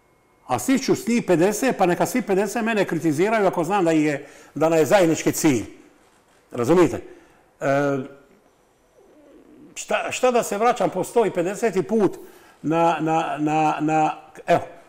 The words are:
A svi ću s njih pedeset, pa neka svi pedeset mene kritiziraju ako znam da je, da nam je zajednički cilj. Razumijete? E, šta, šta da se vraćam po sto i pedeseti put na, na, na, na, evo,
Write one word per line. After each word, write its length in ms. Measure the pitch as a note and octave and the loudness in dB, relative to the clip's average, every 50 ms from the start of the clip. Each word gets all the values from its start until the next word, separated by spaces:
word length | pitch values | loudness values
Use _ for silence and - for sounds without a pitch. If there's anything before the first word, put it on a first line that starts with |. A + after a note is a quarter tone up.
| _ _ _ _ _ _ _ _ _ | _ _ _ _ _ _ _ _ _
A 120 | - B2+ A#2+ | -6 -4 -4
svi 200 | - B3+ C4+ - | 0 0 0 0
ću 160 | - G#3 E3 | 2 0 -2
s 120 | - - | -2 0
njih 180 | A3 A#3+ A3+ - | -2 -2 0 2
pedeset, 500 | F#3 F3+ D3+ F3 G#3 G#3 - C4+ B3 - - | 2 2 2 2 2 0 0 -2 -2 0 2
pa 80 | F#3+ | 2
neka 200 | F3 E3+ - E3+ | 2 2 0 0
svi 160 | - - B3+ | -2 -2 -4
pedeset 420 | F#3+ - F#3+ F#3+ G#3+ G3 - A#3+ G#3+ | -2 0 0 0 0 -2 -4 -4 -4
mene 200 | A3+ A3+ G3+ F3+ | -2 0 0 -2
kritiziraju 640 | - F3 D3+ D3 E3 C#3 C#3+ F#3+ G#3+ A3+ A3 G3 | -2 -2 -2 -2 -2 0 0 0 0 2 2 0
ako 180 | F3 - F3+ D#3+ | 0 0 -2 -2
znam 200 | E3 G#3 G3+ E3+ | -2 0 0 2
da 60 | E3 | 2
je, 360 | E3 D#3 D3+ D3+ C#3+ C3 - - - - - - - | 2 2 2 0 -2 -4 -8 -14 -20 -20 -20 -10 -4
da 140 | C#3+ D#3 E3 | -2 0 2
nam 100 | E3 D#3+ | 4 2
je 80 | D3+ | 4
zajednički 460 | - G3+ G3 F3 D#3+ D3+ - - D#3+ | 4 4 4 4 4 2 0 -2 -2
cilj. 320 | - - - D#3 B2+ G#2+ F#2 - - - - - _ _ _ _ _ _ _ _ _ _ _ - | -2 2 2 2 2 0 -2 -8 -14 -20 -20 -20 _ _ _ _ _ _ _ _ _ _ _ -12
Razumijete? 480 | - B2 A#2 B2+ E3+ F3+ E3 G#2+ F#2+ F#2 - - - - - _ _ _ _ _ _ - | -6 -4 0 2 4 4 4 2 2 -6 -12 -14 -20 -20 -20 _ _ _ _ _ _ -6
E, 380 | D3+ C#3 C#3 C#3+ C#3+ C#3 C#3 C3 B2 - - - _ _ _ _ _ _ _ _ _ _ _ _ _ _ _ _ _ _ _ _ - C#4+ - - - - - - - - - | -2 0 0 0 0 0 -2 -4 -6 -10 -14 -20 _ _ _ _ _ _ _ _ _ _ _ _ _ _ _ _ _ _ _ _ -20 -20 -20 -20 -20 -20 -20 -20 -20 -20 -18
šta, 320 | - - - G#3 G3+ E3+ - | -14 -8 -6 -6 -4 -4 -6
šta 180 | - - B3+ B3+ | -4 0 0 2
da 120 | A#3+ A3+ | 2 2
se 160 | F3+ - G#3 G3+ | 0 -2 -2 0
vraćam 320 | A#3 B3 A#3+ - F#3+ D#3+ | 0 0 0 0 -2 -2
po 140 | - F#3 D#3+ | -2 -4 -4
sto 220 | - - A#3+ G#3+ | -2 0 0 0
i 40 | F#3 | 0
pedeseti 520 | - F3+ E3 F#3+ G#3 F#3+ A#3+ A3 F3 F#3+ | 0 -2 -4 -4 -4 -4 -4 -2 -2 -2
put 340 | - - A3+ A3 G3 D#3 - - - - - - - - - _ | -2 -2 0 0 0 0 -2 -4 -18 -20 -20 -20 -20 -20 -18 _
na, 340 | - D3 E3 E3 E3+ E3 E3 D3+ | -4 -2 0 2 2 2 2 0
na, 360 | D#3 D#3+ D#3+ D#3+ D#3+ D3 C#3+ D3 | 0 0 0 0 -2 -2 -4 -2
na, 380 | D3+ D3+ D#3 D#3 D#3 D3+ D#3 D3+ | -2 0 0 2 2 0 0 0
na, 340 | D3+ D#3 D#3 D#3 D3+ D3 - - - - - - - | -2 0 2 2 2 0 -2 -6 -12 -20 -20 -6 0
evo, 140 | - E3+ - - - - - - | 2 2 2 0 -4 -16 -20 -20